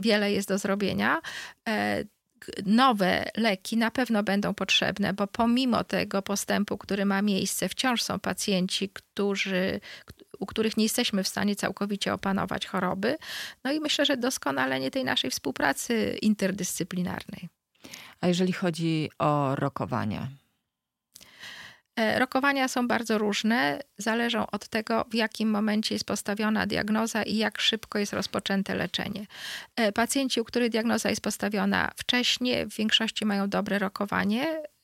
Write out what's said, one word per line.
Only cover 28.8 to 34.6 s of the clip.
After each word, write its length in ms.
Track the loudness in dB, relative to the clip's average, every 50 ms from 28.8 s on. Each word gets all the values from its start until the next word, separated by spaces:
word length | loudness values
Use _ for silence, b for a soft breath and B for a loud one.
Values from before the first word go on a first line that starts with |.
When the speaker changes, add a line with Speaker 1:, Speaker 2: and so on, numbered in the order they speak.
| -2 -2 -2 -4 -4 -4 -6 -8 -10 B B B B B B B B B B
Speaker 1:
E, 160 | 0 2 2 4
pacjenci, 480 | 2 0 2 2 0 0 0 0 0
u 40 | -2
których 260 | 0 0 2 2 2
diagnoza 400 | 2 2 2 2 2 2 2 0
jest 120 | 0 0 0
postawiona 680 | -4 -4 -2 -2 -2 0 0 0 2 2 2 2 0 -2
wcześnie, 720 | -6 -4 0 0 2 2 2 0 0 0 0 0 0 0
w 100 | -2 -4
większości 480 | -2 -2 2 2 2 2 2 -2 -2 0
mają 220 | 0 0 2 0 0
dobre 300 | 0 0 0 0 0 0
rokowanie, 840 | 0 -2 -2 -4 -4 -2 0 0 2 2 2 0 0 -2 -4 -4